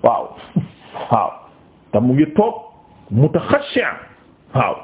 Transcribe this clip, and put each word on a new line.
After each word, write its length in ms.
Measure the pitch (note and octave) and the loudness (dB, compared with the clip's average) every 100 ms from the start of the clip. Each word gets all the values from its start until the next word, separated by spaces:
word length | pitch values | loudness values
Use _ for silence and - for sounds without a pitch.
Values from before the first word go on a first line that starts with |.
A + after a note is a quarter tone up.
Waaw. 240 | A#2+ A2+ - - - - - | 2 0 -6 -14 -6 -4 -4
<laughs> 420 | - - - - | -16 -20 -16 -2
Waaw. 180 | A2+ F#2 - - - - _ _ | 0 0 -8 -20 -20 -20 _ _
Te 80 | G#2 | 0
mu 140 | B2 | 2
ngi 120 | C3 D3+ | 2 2
toog 220 | D3+ A3+ - - - _ - - | 2 0 -2 -16 -20 _ -20 -4
mutaxashi'an. 840 | G2+ D3+ E3+ - C#4+ - C4 F3 - - - _ _ _ C3+ | 2 2 2 0 -2 0 -4 -4 -8 -18 -20 _ _ _ -2
Waaw. 200 | G#2 - | -2 -4